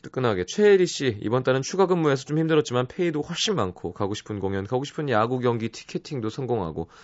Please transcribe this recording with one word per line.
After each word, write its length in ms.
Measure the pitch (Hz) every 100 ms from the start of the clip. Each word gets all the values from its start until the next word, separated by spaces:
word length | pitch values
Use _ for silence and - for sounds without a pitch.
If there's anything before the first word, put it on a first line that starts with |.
뜨끈하게. 420 | - 131 123 98
최혜리 400 | 90 - 208 196
씨, 320 | 175 - 135 104
이번 220 | 104 127
달은 200 | 131 131
추가 220 | 135 185
근무해서 380 | 185 180 151 135
좀 140 | 135 151
힘들었지만 500 | 160 156 147 123 127
페이도 340 | - 175 151
훨씬 320 | 147 170 -
많고, 360 | 180 95 - 85
가고 200 | - 101
싶은 260 | 107 - 104
공연, 260 | 95 98
가고 200 | 95 127
싶은 240 | 139 - 147
야구 300 | 107 113 127
경기 280 | 123 117 113
티켓팅도 640 | - - 170 - 139 110
성공하고 580 | 127 127 117 85 78 82 -